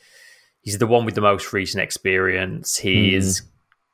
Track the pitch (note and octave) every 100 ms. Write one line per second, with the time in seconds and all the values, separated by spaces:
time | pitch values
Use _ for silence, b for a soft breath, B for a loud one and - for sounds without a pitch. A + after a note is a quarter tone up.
0 | b b b b b b - G2+ A2+ A#2
1 | A2+ G2 G#2 G2 - G#2 F#2 G2 F2 -
2 | F#2+ F#2 F#2 F#2 F#2 - - - G2 F#2+
3 | G#2 F#2+ F#2+ F#2+ - _ _ _ _